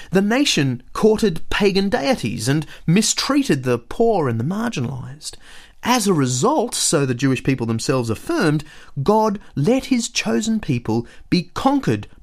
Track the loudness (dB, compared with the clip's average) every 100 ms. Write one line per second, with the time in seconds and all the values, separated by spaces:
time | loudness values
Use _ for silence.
0 | -2 0 2 2 2 2 0 -2 -8 2
1 | 2 4 2 0 -2 0 2 2 0 0
2 | 0 0 -2 -2 0 0 -2 -4 2 2
3 | 2 -2 0 0 2 0 0 -2 -2 0
4 | 2 2 0 -2 -2 -4 -4 -4 -6 -8
5 | -12 -14 -14 -16 -18 -20 -20 -6 0 2
6 | 2 2 2 2 2 2 0 -2 0 2
7 | 0 0 0 0 0 -2 -2 -2 0 0
8 | -2 -4 -2 0 2 0 -4 -16 -12 -2
9 | 2 4 2 -2 -6 -2 2 0 0 -2
10 | -2 -4 -2 -2 0 -2 -2 -2 0 -2
11 | -4 -12 -2 -2 -2 0 2 2 2 0
12 | -4 -6